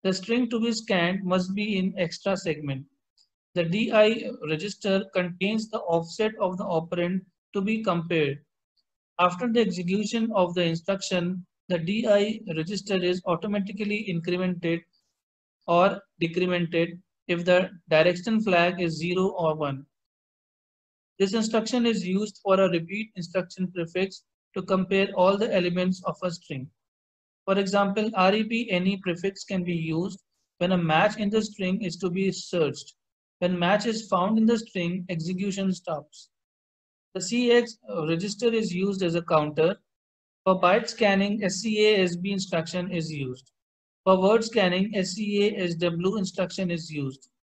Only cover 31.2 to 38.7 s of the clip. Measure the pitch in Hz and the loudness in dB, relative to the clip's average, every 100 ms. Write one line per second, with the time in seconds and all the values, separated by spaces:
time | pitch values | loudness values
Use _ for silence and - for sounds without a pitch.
31.2 | 202 220 208 - 185 190 185 - 190 175 | 0 0 -2 -6 -4 -2 -4 -4 -4 0
32.2 | 196 180 - 180 147 127 - _ _ _ | -2 -2 -4 0 0 -2 -16 _ _ _
33.2 | _ _ 180 180 175 208 226 220 - 185 | _ _ -2 0 2 2 0 -4 -2 0
34.2 | 190 226 220 233 226 185 175 180 180 170 | 2 2 4 2 -2 -4 -4 -4 -6 -6
35.2 | 160 185 202 190 190 185 - 156 - - | -6 -4 -4 -2 -2 -2 -6 -8 -8 -20
36.2 | - _ _ _ _ _ _ _ _ 190 | -20 _ _ _ _ _ _ _ _ -10
37.2 | 190 240 240 240 233 - - 196 156 165 | -4 0 4 4 4 -8 -8 -4 0 0
38.2 | 202 - 240 226 196 | -2 0 0 0 -2